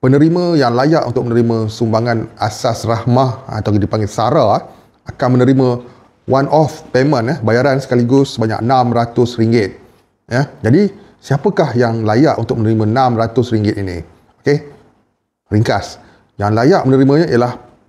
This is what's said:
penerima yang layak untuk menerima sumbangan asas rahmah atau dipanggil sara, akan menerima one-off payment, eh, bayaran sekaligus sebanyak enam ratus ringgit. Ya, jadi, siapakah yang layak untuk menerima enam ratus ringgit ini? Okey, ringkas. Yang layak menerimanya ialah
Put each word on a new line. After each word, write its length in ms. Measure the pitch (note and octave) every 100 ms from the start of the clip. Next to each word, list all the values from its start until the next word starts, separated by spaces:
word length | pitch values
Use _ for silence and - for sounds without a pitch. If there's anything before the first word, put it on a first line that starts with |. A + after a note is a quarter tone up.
penerima 560 | C3 C#3 D#3 F3 F3 E3
yang 160 | B2+
layak 320 | A#2 C#3+ D#3+ -
untuk 160 | A#2+ A#2+
menerima 400 | A#2 A#2 A2+ A2
sumbangan 560 | G#2+ A#2 A2 A#2+ A2+ A2 -
asas 480 | G#2+ - B2+ A2+ G#2+
rahmah 560 | A2+ B2 B2 C3 A2+ -
atau 160 | A2 G#2+
dipanggil 400 | G#2 G2+ A2 G#2
sara, 560 | - A2+ D3+ A2+ A#2 - - _ _
akan 240 | - - B2+ B2+
menerima 480 | B2 C3 B2+ B2 - - _ _
one-off 640 | - B2+ C#3+ D3 D3+ - -
payment, 400 | B2+ C3+ C#3+ A#2
eh, 100 | D3+
bayaran 320 | A2 A#2 C3+ C3
sekaligus 560 | C3 B2 A#2+ C3+ C#3
sebanyak 320 | - A2+ G#2+
enam 320 | A2+ C3 A#2+ A#2
ratus 400 | A#2+ - A#2+ -
ringgit. 400 | A2+ A#2 F#2+ - - _ _ _
Ya, 240 | _ A#2 C#3+ -
jadi, 240 | - F#3 G3+ - - _
siapakah 560 | - C#3 G#3 G3 D#3 A#2
yang 320 | A#2+ A2+ G#2+
layak 240 | A2 D3+ A2+
untuk 160 | A2 B2+
menerima 240 | A2 A2 G#2+
enam 320 | A#2 C3 A#2
ratus 320 | A2+ B2+ A#2
ringgit 240 | A2+ G#2 G#2+
ini? 240 | G2 F2 D#2+ _ _ _
Okey, 320 | - D3 D3+ - _ _ _ _ _ _ _
ringkas. 480 | G#2 A2+ G#2 - - - _ _ _
Yang 120 | G#2 G#2+
layak 180 | B2+ F#3 C3
menerimanya 400 | C3 C3+ C#3+ E3
ialah 320 | A#2+ A#2+ A2+ - _